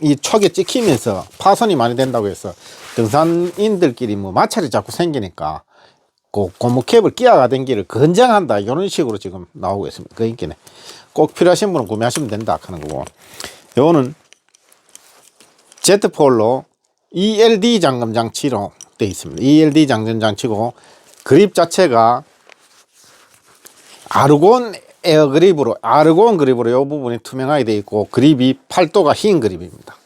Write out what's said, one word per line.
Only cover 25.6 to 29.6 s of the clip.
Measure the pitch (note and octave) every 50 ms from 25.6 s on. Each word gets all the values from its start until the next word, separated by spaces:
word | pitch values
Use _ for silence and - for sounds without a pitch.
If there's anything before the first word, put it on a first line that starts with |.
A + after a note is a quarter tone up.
| C3 A#2 - - -
아르곤 | A2+ B2 D3 D#3 D#3+ D#3+ F3 A3+ A#3+ G#3+
그립으로 | E3 C#3+ C3 B2+ A#2 A#2+ A#2
요 | B2 C3 C#3
부분이 | C#3 D3+ D3 C3 A#2+ A#2 A2+
투명하게 | - - C3 C3 C3 C3+ D3+ C#3+ A#2+
되어 | A2+ G#2+
있고 | G#2 G2+ - G#2 G#2+ G2 -
그립이 | - A#2+ C3 D3+ D3+ B2 B2+ C3 C3 - _ -
팔도가 | - F3+ F3+ D#3 - G#3 E3+ C#3+ -
흰 | - - G#3+ F#3+ D#3
그립입니다. | A#2+ G2 F#2 E2